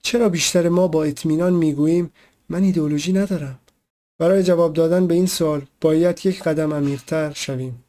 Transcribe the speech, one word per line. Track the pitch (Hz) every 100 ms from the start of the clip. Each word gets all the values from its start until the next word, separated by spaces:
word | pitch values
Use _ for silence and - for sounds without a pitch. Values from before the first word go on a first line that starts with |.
چرا | - 240 226
بیشتر | 170 - 180 170
ما | 175 185
با | 160
اطمینان | 151 147 160 156 180
می‌گوییم | 175 160 139 151 170 170 _ _ _ _
«من | 170
ایدئولوژی | 190 180 151 147 160
ندارم»؟ | 190 196 180 143 131 _ _ _ _ _ _
برای | 165 190
جواب | 185 175 170
دادن | 156 165 180 185
به |
این | 170 185
سوال | - 160 151 139 _
باید | 160 160 175 175 190
یک | 190
قدم | 170 156 156
عمیق‌تر | 151 143 139 - 160 151 143
شویم. | - 131 131 123